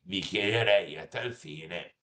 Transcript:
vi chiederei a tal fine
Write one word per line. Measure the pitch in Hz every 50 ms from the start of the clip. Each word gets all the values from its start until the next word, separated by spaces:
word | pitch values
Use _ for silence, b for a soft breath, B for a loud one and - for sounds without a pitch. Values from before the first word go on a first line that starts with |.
| _
vi | 90 98 95
chiederei | 87 - - 107 101 104 110 113 113 104 101 101 90 76 73
a | 80 78
tal | - - 123 117 123 117
fine | - - 78 76 78 80 80 87 82 71 - _ _